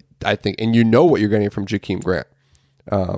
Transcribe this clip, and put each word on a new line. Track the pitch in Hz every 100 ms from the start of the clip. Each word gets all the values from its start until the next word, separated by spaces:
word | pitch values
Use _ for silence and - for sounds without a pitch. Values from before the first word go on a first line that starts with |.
| - -
I | - 107
think, | 104 -
and | 113 113
you |
know | 113 117 175
what | 123
you're | 107
getting | 107 101
from | - 98
Jakeem | 101 - 175
Grant. | - 90 - _ _ _ _ _ -
Uh, | 101 92